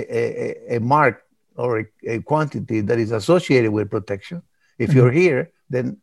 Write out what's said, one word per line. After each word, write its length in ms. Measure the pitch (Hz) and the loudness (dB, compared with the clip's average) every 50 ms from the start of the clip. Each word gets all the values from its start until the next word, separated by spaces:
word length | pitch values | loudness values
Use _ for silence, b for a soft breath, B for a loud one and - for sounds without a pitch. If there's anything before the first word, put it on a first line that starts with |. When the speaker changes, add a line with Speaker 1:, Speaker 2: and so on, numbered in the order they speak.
| - - 120 117 | -2 -2 -2 -2
Speaker 1:
a, 20 | 117 113 - - - - - - - - 120 | -2 -2 -4 -6 -8 -8 -8 -10 -8 -6 -4
a, 20 | |
a 40 | 117 | -4
mark 440 | 110 123 143 156 147 123 101 - _ _ _ _ _ _ - | 0 2 4 4 4 2 2 -2 _ _ _ _ _ _ -10
or 240 | - 120 123 117 110 | -6 -4 -4 -2 -4
a, 60 | 107 - _ _ - | -4 -8 _ _ -8
a 140 | 110 117 113 | -6 -6 -6
quantity 640 | - - 151 156 156 143 - - 101 - 113 110 | -4 -2 -2 -2 -2 -2 -6 -8 -6 -4 -4 -4
that 160 | 101 104 120 117 | -2 -2 -2 -2
is 120 | 113 107 | -2 -2
associated 640 | 117 110 - - 175 180 - - 139 127 113 110 | -4 -4 2 2 2 2 2 2 2 4 4 2
with 180 | 104 107 104 101 | 0 -2 -4 -4
protection, 520 | 113 107 104 - 101 98 - - 90 85 - _ _ _ _ _ _ - | -6 -8 -6 -6 -10 -10 -10 -14 -16 -16 -16 _ _ _ _ _ _ -4
if 120 | 120 - | 0 2
Speaker 2:
Mm-hmm. 80 | 147 131 | 4 6
Speaker 1:
you're 120 | 123 123 | 6 6
here, 400 | 127 170 185 175 135 127 165 - _ _ _ - | 6 4 2 4 2 0 -4 -6 _ _ _ -6
then 260 | 131 123 120 123 202 _ | -4 -4 -4 -4 -8 _